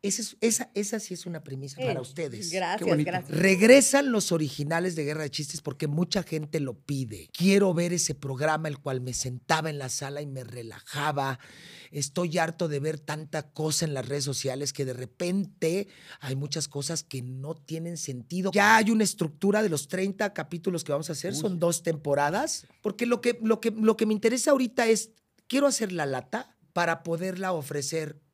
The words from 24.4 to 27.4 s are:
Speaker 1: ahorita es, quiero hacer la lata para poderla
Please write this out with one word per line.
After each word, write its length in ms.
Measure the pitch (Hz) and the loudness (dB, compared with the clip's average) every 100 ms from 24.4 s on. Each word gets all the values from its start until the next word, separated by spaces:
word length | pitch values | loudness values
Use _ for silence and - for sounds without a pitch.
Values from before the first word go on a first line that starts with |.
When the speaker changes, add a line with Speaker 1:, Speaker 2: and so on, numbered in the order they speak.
| - | 4
Speaker 1:
ahorita 360 | 277 254 - 233 | 4 4 0 4
es, 240 | 226 - _ _ _ _ | 4 2 _ _ _ _
quiero 200 | 254 285 | 2 2
hacer 260 | - 214 | 2 -2
la 120 | 180 | -2
lata 500 | 143 131 - 214 262 _ _ | -2 -2 -4 -8 -8 _ _
para 280 | - 170 165 | -2 0 0
poderla 500 | 170 165 185 180 | -2 -4 -4 -4